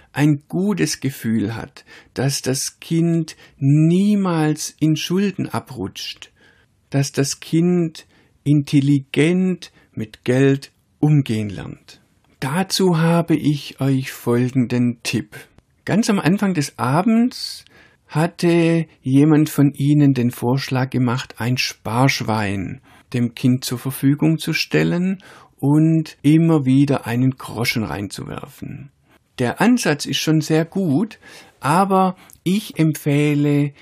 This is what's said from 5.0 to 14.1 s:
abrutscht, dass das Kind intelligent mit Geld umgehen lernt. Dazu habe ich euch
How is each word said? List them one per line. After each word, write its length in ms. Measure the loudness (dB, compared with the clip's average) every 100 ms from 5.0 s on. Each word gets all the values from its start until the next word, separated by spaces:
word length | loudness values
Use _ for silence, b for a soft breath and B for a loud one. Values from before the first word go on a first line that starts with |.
| -2 -2 -2 -4 -6
abrutscht, 840 | -8 -8 -10 -10 -10 -14 -16 -20 b b b b _ _
dass 200 | -4 -2
das 300 | -2 -4 -6
Kind 680 | -2 0 2 0 -2 -6 -20 b b b
intelligent 1300 | 0 0 2 2 4 2 0 0 2 2 0 -4 -10 b b
mit 320 | -12 -12 -8
Geld 460 | -2 2 2 2 -4 _ _ -2
umgehen 500 | 2 2 2 -4 -6
lernt. 500 | -10 -14 -16 _ -20 _ _ _ -10
Dazu 600 | -4 -4 -2 0 2 2
habe 360 | 2 2 2
ich 460 | 0 0 -2 -4 -4
euch 320 | -2 0 -4